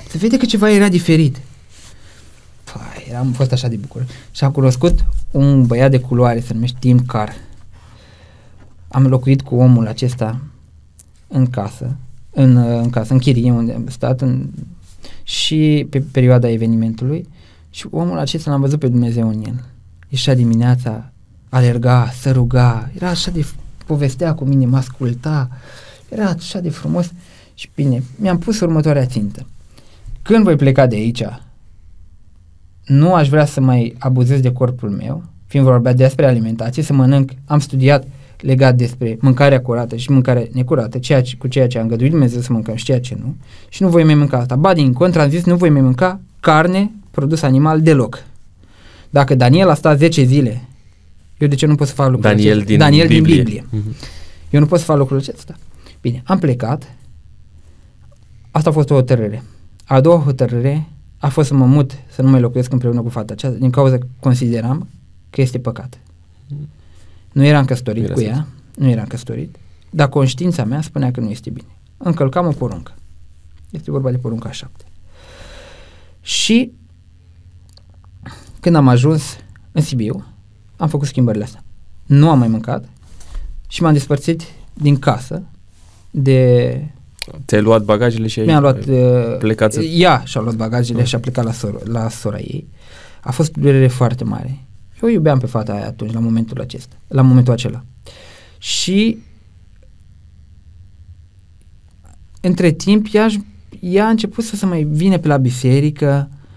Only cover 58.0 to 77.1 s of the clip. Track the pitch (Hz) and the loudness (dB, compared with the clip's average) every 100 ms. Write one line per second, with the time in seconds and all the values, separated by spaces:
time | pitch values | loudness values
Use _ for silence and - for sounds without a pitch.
58 | - - - - - 156 160 156 143 139 | -20 -20 -20 -20 -6 -2 0 0 2 2
59 | 127 123 107 107 - - - - - 135 | 2 0 0 -6 -12 -20 -20 -20 -2 2
60 | 147 170 143 131 120 120 131 147 156 - | 4 4 2 0 -2 0 -2 -2 -6 -14
61 | - - 143 147 147 139 127 147 135 - | -20 -8 -4 -2 0 4 4 4 2 -6
62 | - - 135 135 120 127 123 127 123 120 | -12 -2 2 4 2 -2 -2 -2 0 -2
63 | 117 120 107 107 131 110 127 127 135 127 | -4 -6 -8 -8 -6 -2 0 2 2 2
64 | 127 - 135 123 123 117 113 151 - - | -4 -4 0 0 0 -2 -2 -4 -8 -18
65 | - - - - 127 131 117 - 127 - | -20 -20 -10 -2 -2 -2 -8 -10 -14 -20
66 | - - _ - 135 143 147 - - - | -20 -20 _ -20 -16 -14 -14 -18 -20 -20
67 | - - - 143 143 147 131 123 - 110 | -20 -20 -4 2 4 4 2 -2 -4 -4
68 | 101 92 107 127 156 - - - 135 113 | -4 -4 -4 -4 -8 -14 -20 -2 0 0
69 | 101 117 - 113 160 - - - - 160 | -4 -10 -10 -10 -12 -16 -20 -20 -8 -2
70 | 139 147 131 123 175 170 107 143 156 151 | 0 2 0 0 -4 -2 -4 -4 -6 -4
71 | 127 123 110 104 135 131 - - - - | -4 -4 -6 -8 -12 -14 -16 -20 -20 -8
72 | 180 165 135 180 175 143 120 90 - - | -4 -2 -2 0 -2 -4 -6 -8 -14 -20
73 | - - - - - - - 160 151 139 | -20 -20 -20 -20 -20 -20 -18 -14 -8 -4
74 | 131 123 123 113 - - 131 - - - | -4 -4 -4 -8 -10 -14 -16 -20 -20 -20
75 | - - - - - - - - - - | -20 -20 -20 -20 -20 -20 -20 -20 -20 -20
76 | - - - - - 226 247 - - - | -20 -20 -8 -4 2 2 0 -8 -20 -20
77 | _ | _